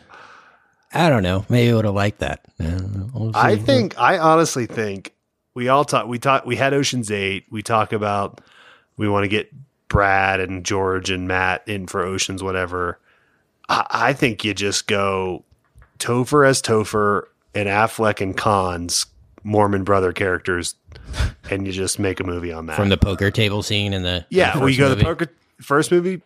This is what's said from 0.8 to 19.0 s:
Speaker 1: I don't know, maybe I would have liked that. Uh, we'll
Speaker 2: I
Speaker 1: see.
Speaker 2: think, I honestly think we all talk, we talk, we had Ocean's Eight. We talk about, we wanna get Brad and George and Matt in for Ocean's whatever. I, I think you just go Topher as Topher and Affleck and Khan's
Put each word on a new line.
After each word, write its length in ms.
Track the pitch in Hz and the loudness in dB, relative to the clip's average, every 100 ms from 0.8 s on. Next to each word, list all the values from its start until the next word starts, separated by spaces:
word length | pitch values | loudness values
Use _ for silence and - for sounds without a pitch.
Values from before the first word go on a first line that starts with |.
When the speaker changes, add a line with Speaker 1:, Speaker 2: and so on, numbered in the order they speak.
| _ | _
Speaker 1:
I 160 | 143 170 | 0 4
don't 140 | 120 | 4
know, 220 | 90 95 - | 2 0 0
maybe 220 | 120 120 | 2 4
I 40 | |
would 100 | 113 | 4
have 100 | 107 | 2
liked 260 | 98 101 - | 0 -2 -2
that. 200 | 69 71 _ - | -6 -6 _ -8
Uh, 220 | 82 92 95 101 101 | -4 -4 -4 -6 -8
we'll 240 | 123 110 107 | -6 -2 2
Speaker 2:
I 200 | 139 208 | 2 2
Speaker 1:
see. 60 | |
Speaker 2:
think, 360 | - 269 196 - | 2 2 0 0
I 180 | 123 180 | 2 4
honestly 480 | 160 160 160 131 110 | 4 4 2 -2 -4
think 460 | 120 107 98 - - _ _ _ | -4 -4 -6 -12 -20 _ _ _
we 140 | 127 123 | -4 2
all 160 | 139 | 2
talk, 220 | 143 131 107 | 2 -2 -2
we 120 | 120 | -2
talk, 280 | 139 135 123 | 2 0 0
we 100 | 113 | 0
had 180 | 135 | 2
Ocean's 360 | 139 131 127 104 | 2 0 -2 -4
Eight. 340 | 101 98 98 - | -2 -2 -4 -8
We 120 | 107 | -10
talk 300 | 104 110 104 | 0 0 0
about, 480 | 110 104 101 98 - - _ - - _ - | -2 -2 -2 -4 -8 -20 _ -20 -20 _ -4
we 120 | 104 | 0
wanna 200 | 101 98 | 0 2
get 220 | 104 - - - _ - | 0 -4 -14 -20 _ 0
Brad 520 | 101 98 95 95 95 | 2 4 4 2 0
and 240 | 92 92 | -2 -6
George 460 | 90 101 95 92 92 | -4 -2 0 -2 -4
and 180 | 92 92 | -4 -2
Matt 340 | 92 92 92 - | 0 0 -2 -6
in 180 | 101 90 | -8 -6
for 160 | 98 | -4
Ocean's 400 | 90 95 - 95 | -4 -4 -6 -6
whatever. 560 | 95 92 87 90 87 - _ _ _ _ _ _ - | -4 -4 -4 -4 -6 -8 _ _ _ _ _ _ -4
I, 180 | 117 - | -2 -2
I 220 | 117 117 | 0 0
think 320 | 139 135 101 | 2 0 0
you 100 | 107 | -4
just 320 | 95 101 - - | -2 -2 -2 -2
go 580 | 104 98 95 92 90 - _ _ - - - | 0 0 -2 -4 -6 -12 _ _ -20 -20 -8
Topher 480 | - 123 123 147 135 | -2 -2 2 4 6
as 140 | 131 | 4
Topher 600 | - 110 101 107 104 98 - _ _ | 2 0 0 0 2 0 -4 _ _
and 140 | 104 101 | -4 0
Affleck 520 | 101 113 - 107 101 | 2 2 2 0 0
and 160 | 95 95 | -4 -2
Khan's 680 | 113 101 92 87 87 - | 2 2 0 -4 -4 -4